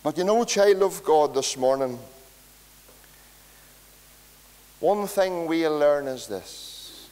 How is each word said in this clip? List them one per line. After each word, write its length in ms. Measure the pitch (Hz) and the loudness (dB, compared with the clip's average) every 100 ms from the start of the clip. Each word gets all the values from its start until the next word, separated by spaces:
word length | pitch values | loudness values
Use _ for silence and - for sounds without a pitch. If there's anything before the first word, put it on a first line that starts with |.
But 160 | 147 151 | -4 -2
you 60 | |
know, 200 | 185 220 | 2 2
child 380 | 233 202 202 190 | 2 4 4 6
of 220 | 190 170 | 2 0
God, 320 | - 156 147 135 | 2 4 4 0
this 200 | 131 135 | -4 0
morning, 440 | 127 135 131 120 - - - - - - - - - - - - - - - - - - - - - - - _ - - - - | 0 0 -2 -6 -16 -20 -20 -20 -20 -20 -20 -20 -20 -20 -20 -20 -20 -20 -20 -20 -20 -20 -20 -20 -20 -20 -20 _ -20 -20 -20 -4
one 280 | 160 208 196 | -2 0 -2
thing 400 | 196 185 180 165 | -2 -2 -2 -4
we'll 320 | 165 160 151 | -2 0 2
learn 280 | 147 143 139 | 2 2 -2
is 200 | 127 - | -10 -10
this. 800 | 95 - - - - - - - | -12 -12 -18 -18 -18 -20 -20 -20